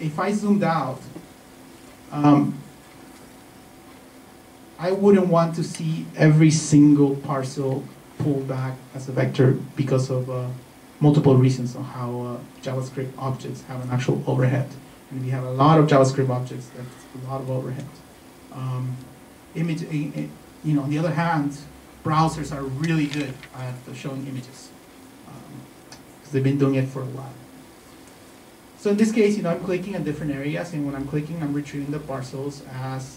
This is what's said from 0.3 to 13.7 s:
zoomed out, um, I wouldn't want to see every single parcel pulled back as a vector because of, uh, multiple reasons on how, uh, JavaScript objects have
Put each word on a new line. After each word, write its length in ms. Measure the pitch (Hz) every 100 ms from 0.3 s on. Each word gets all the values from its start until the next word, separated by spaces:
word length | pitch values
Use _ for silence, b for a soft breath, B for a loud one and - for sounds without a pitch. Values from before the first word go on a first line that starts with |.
zoomed 320 | 214 208 -
out, 360 | 165 165 131 127 - - - - - - - - - - -
um, 480 | 147 147 147 - - - - - - - - - - - - - - - - - - - - - - - -
I 100 | 175
wouldn't 380 | 196 202 196 175
want 260 | 170 165
to 80 | 160
see 440 | 160 - 160 160 - -
every 340 | 156 151 160
single 640 | - - 147 147 143 139
parcel 680 | 139 - 135 131 - 135 135 - - - -
pulled 300 | 151 135 135
back 260 | 131 131 131 -
as 160 | 135 131
a 40 |
vector 400 | 127 131 - 131 - - -
because 340 | 131 131 -
of, 180 | 127 127
uh, 200 | 127 123 127 - - - -
multiple 380 | 147 151 143 127
reasons 400 | 127 127 120 -
on 80 |
how, 360 | 135 127 123 123
uh, 160 | 120 120 - -
JavaScript 480 | 135 131 131 - 127 -
objects 460 | 131 127 - 127
have 120 | -